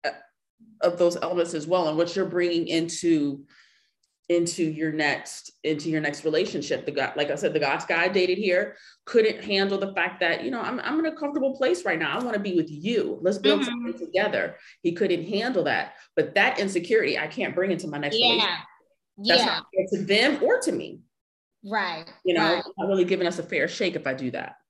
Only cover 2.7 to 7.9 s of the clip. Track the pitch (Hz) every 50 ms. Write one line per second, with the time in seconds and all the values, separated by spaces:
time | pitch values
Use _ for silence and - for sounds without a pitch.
2.7 | 156 165 165 165 - - - 170 165 156 143 143 139 139 - _ - - - _
3.7 | _ _ _ _ _ _ _ _ _ _ _ _ 175 175 175 165 - - 170 156
4.7 | 156 156 160 156 151 156 151 147 135 123 - - - - - - _ _ - 151
5.7 | 160 147 147 165 156 156 151 147 147 - - 160 156 160 190 - - 165 135 -
6.7 | 156 - - - 143 139 135 - - 143 147 147 143 135 - 160 147 156 143 135
7.7 | 143 - - -